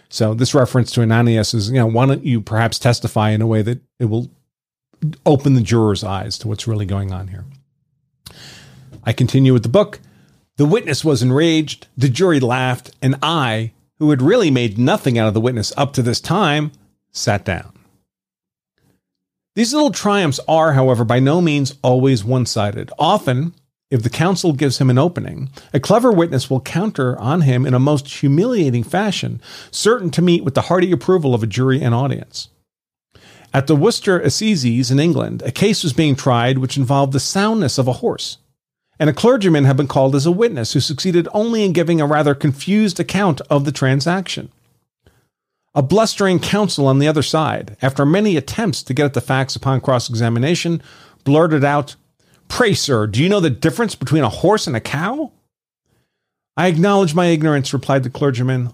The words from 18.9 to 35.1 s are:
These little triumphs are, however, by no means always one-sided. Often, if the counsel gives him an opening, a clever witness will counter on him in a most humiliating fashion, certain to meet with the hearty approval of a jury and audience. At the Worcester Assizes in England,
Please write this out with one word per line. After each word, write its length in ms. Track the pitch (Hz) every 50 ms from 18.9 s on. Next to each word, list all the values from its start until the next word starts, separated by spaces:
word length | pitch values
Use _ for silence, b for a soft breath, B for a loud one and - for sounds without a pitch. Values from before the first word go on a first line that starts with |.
| _ _ _ _ _ _ _ _ _ _ _ _ _
These 180 | 196 233 226 269
little 160 | 302 302 277
triumphs 480 | 180 - - 202 202 202 185 151 135 - -
are, 280 | - 156 160 160 160 143
however, 300 | 135 131 131 127 113 120
by 140 | 110 120 127
no 220 | 131 135 151 180
means 340 | 180 160 147 147 143 135 - - -
always 400 | 127 127 127 127 135 135 117 98
one-sided. 720 | 113 131 127 123 - - 113 104 101 104 107 98 - -
Often, 580 | - 143 165 202 208 208 - 123 123 151 170 - _ _ _ _ _ _ _
if 140 | 139 120 107
the 40 | 120
counsel 440 | - - 160 180 202 180 - 175 147
gives 260 | 131 151 139 131 -
him 100 | 135 131
an 100 | 123 127
opening, 520 | 147 175 175 - 107 92 - - 135 135 B B B B B
a 60 | 143
clever 320 | - - 190 233 233 254 220
witness 360 | 170 165 170 143 127 - -
will 120 | 135 131
counter 580 | - - - 165 202 220 208 - 131 123 123 -
on 220 | - 120 151 185
him 260 | 160 131 123 123 131
in 80 | 143 123
a 60 | 123
most 280 | 131 143 151 143 139 -
humiliating 760 | - - - 143 139 156 196 254 254 214 165 135 120 120 113
fashion, 560 | - - 180 214 208 180 - - 120 117 113 B B B B B B -
certain 380 | - - 208 233 247 190 160
to 120 | 131 - 170
meet 220 | 180 170 175 -
with 100 | 139 135
the 80 | 135 -
hearty 300 | - 170 185 180 185 175
approval 420 | 139 - - 185 185 156 135 123
of 80 | 113 110
a 60 | 110
jury 340 | 98 123 131 131 131 127 -
and 100 | 120 117
audience. 580 | 120 135 139 120 113 - - - - - - _ _ _ _ _ _ _ _ _ _ _ _ b b b b b b b b -
At 120 | 139 135
the 100 | - 160
Worcester 420 | 143 151 226 226 - - 202 185 170
Assizes 720 | - 147 - - 214 220 214 160 123 120 117 120 131 117
in 80 | 131 139
England, 440 | 151 175